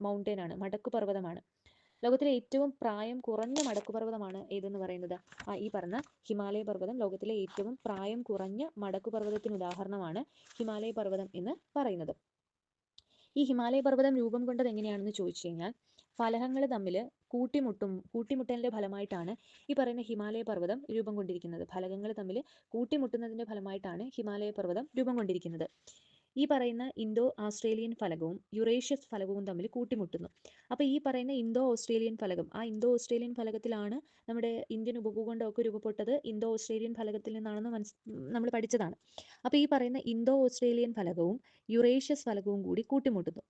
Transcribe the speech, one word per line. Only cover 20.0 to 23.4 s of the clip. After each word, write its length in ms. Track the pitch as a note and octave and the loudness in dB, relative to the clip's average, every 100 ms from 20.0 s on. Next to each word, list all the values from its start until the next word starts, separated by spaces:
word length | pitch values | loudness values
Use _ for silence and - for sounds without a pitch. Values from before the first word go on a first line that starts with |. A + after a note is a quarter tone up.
ഹിമാലയ 400 | A3 A3 G#3 A3 | -4 -4 -2 -4
പർവ്വതം 360 | A3+ F#3+ F3 A#3+ C#4 | -2 -2 0 -2 -2
രൂപം 240 | A3 G#3+ | -2 0
കൊണ്ടിരിക്കുന്നത്. 500 | G#3 F#3 F3 E3+ E3+ | -2 -2 -4 -6 -6
ഫലകങ്ങൾ 480 | E3+ F#3 F#3 G3 G#3 | -6 -4 -4 -4 -4
തമ്മിൽ 260 | G#3+ F#3+ G#3 D4+ - _ | -6 -4 -4 -6 -16 _
കൂട്ടിമുട്ടുന്നതിൻ്റെ 760 | A3+ B3 D4+ C4 A#3 A#3 A3 | -2 0 2 0 -2 -4 -6